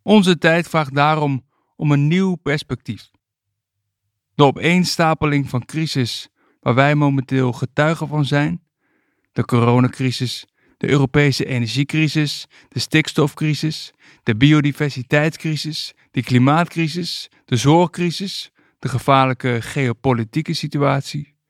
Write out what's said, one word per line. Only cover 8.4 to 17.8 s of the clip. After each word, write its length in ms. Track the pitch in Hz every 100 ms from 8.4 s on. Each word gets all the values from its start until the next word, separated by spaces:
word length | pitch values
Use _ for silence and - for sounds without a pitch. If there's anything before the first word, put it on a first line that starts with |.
| 151 175 _ _ _ _ _ _ _
de 140 | - -
coronacrisis, 1000 | 123 117 123 123 - 131 120 123 - - _ _ _
de 120 | -
Europese 560 | 139 135 151 147 127 -
energiecrisis, 1000 | 127 117 120 147 156 156 156 147 - - _ _
de 120 | -
stikstofcrisis, 1120 | - 160 - - 143 - 156 147 156 - - _ - _
de 120 | - 107
biodiversiteitscrisis, 1600 | 143 151 143 139 147 131 120 147 156 - 160 151 156 156 - _ _
de 120 | -
klimaatcrisis, 1040 | 117 123 131 156 175 165 160 165 175 - - _ _
de 100 | 123
zorgcrisis, 960 | 135 165